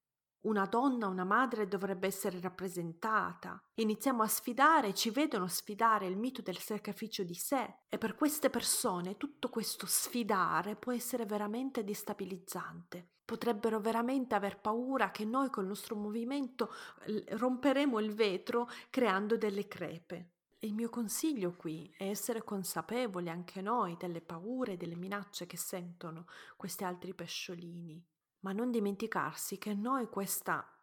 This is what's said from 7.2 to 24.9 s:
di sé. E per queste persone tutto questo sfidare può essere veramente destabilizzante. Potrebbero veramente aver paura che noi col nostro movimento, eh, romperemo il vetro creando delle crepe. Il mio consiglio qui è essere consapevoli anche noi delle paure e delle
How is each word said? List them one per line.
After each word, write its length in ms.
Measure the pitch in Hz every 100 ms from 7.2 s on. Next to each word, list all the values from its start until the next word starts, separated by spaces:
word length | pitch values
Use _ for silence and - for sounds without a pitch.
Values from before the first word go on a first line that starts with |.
di 100 | 180
sé. 440 | 175 - 269 220 - _
E 80 | 214
per 160 | 220
queste 380 | - 302 302 262
persone 680 | 247 - - 233 180 175 202
tutto 320 | 285 - 240
questo 380 | 226 214 - 185
sfidare 880 | - - 247 214 196 165 160 190 208
può 160 | -
essere 340 | 240 - 247 214
veramente 580 | 208 208 233 269 254
destabilizzante. 1300 | 202 208 - 202 185 185 - 180 165 170 - 180 175 _ -
Potrebbero 540 | 226 233 214 226 214
veramente 560 | 208 226 240 269 247 208
aver 240 | 196 -
paura 480 | 220 226 254 269 196
che 160 | - 214
noi 240 | 254 269
col 160 | 220 190
nostro 300 | 202 - 214
movimento, 760 | 208 220 233 285 254 - 220 - - - -
eh, 200 | 214 -
romperemo 680 | 214 254 254 285 269 285 220
il 140 | 214
vetro 560 | 214 208 185 - 240 240 - -
creando 440 | - 233 190 208 226
delle 320 | 214 202 202
crepe. 680 | - 165 165 - 175 175 _ _ _
Il 160 | 214 214
mio 140 | 233
consiglio 680 | 240 214 - 320 262 175 175
qui 360 | 165 160 151 -
è 100 | 196
essere 360 | 208 - 226
consapevoli 840 | 226 202 175 170 - 233 247 180 175
anche 320 | 170 175 190
noi 360 | 196 240 190 170
delle 240 | 180 165
paure 520 | - 165 196 254 247
e 40 | 180
delle 180 | 175